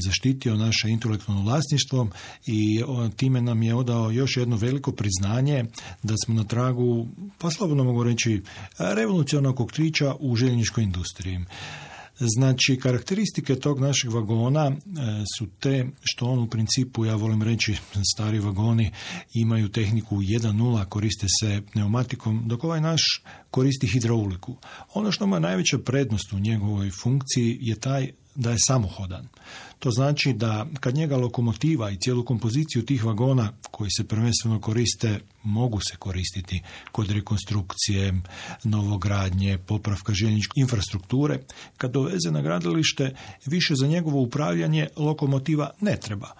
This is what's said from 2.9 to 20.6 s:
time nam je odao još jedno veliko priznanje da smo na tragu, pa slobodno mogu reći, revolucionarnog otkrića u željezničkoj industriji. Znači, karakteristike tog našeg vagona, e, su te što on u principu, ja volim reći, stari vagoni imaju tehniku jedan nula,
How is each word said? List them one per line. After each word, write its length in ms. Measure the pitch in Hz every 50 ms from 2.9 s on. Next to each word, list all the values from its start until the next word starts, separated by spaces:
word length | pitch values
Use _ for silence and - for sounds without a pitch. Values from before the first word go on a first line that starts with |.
| 131 120 120 110
time 320 | - - 131 131 131 123
nam 220 | 120 120 117 110 113
je 120 | 113 117
odao 360 | 123 127 120 120 117 113 110
još 260 | 110 123 139 131 -
jedno 180 | 127 123 117 120
veliko 360 | 101 113 123 135 143 135 -
priznanje 760 | 98 - 104 104 95 92 98 98 110 127 135 143 147 131 117 113 - - - - 95 - -
da 120 | 104 110 104 -
smo 100 | - 113
na 80 | 113 107
tragu, 640 | 101 113 120 127 127 123 123 123 120 120 117 117 120 - - 190 202 -
pa 140 | - 170 170
slobodno 320 | 156 - 208 160 147 139 131
mogu 200 | 127 120 120 117
reći, 380 | 120 117 113 - 120 110 98 - - - - 98 - -
revolucionarnog 840 | - 170 185 202 214 226 220 190 175 143 - 156 147 139 135 127 131
otkrića 540 | 117 - - - 160 160 160 - 147 139 123 -
u 160 | 151 131 117
željezničkoj 480 | 110 127 127 120 120 110 95 - 117 110
industriji. 560 | 98 87 90 87 - - - 95 95 92 90 90 - - - - - - - - - - - - - _ - 127 117 107
Znači, 420 | 123 135 131 131 131 - - 131 123
karakteristike 760 | - 127 127 117 - - 190 208 214 - - - - - 135
tog 240 | 127 - 147 147 127
našeg 320 | 135 143 135 - - 120
vagona, 600 | 110 117 107 98 117 110 117 127 139 156 151 139
e, 20 | 135 151 - 202 185 156 127 110 107 104 104 98 -
su 100 | - 113 95 - -
te 260 | - 139 139 135 127 131 139 - -
što 220 | - - - 120
on 140 | 120 131 123
u 80 | 117
principu, 580 | 113 - 110 110 107 - 131 127 127 - 117 113
ja 100 | 110 110
volim 260 | 104 107 113 110 107 107
reći, 320 | 113 117 107 - 110 104 - - - - 101 95 - -
stari 240 | - 110 107 107 107
vagoni 520 | 101 104 95 95 110 117 113 113 110 98 - - - - - 175 - - -
imaju 360 | 117 113 113 117 110 107 101
tehniku 480 | 104 117 110 98 113 110 104 - 104 101
jedan 340 | 98 95 110 120 113 113 104
nula, 280 | 107